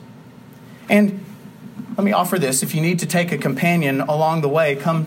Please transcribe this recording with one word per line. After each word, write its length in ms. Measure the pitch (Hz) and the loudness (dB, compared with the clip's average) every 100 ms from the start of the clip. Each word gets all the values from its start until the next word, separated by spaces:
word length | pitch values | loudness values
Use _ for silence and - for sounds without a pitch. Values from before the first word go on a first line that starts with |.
| - - - - - - - - - | -20 -20 -20 -20 -20 -20 -20 -18 0
And 360 | 208 202 190 - - - - - - - - | 4 4 0 -12 -18 -20 -20 -16 -14 -8 -2
let 80 | |
me 80 | 202 | 2
offer 280 | 190 180 180 | 2 2 0
this. 240 | 135 131 | 0 0
If 100 | - | -2
you 60 | 156 | 0
need 180 | 165 175 | 0 0
to 60 | 160 | 0
take 240 | 175 175 | -2 0
a 80 | 147 | -2
companion 640 | 151 - 170 170 143 135 | -2 0 0 2 2 0
along 400 | 143 151 156 165 | 0 2 2 2
the 80 | 143 | 0
way, 260 | 156 156 | 2 2
come 320 | 135 170 160 | 0 0 -2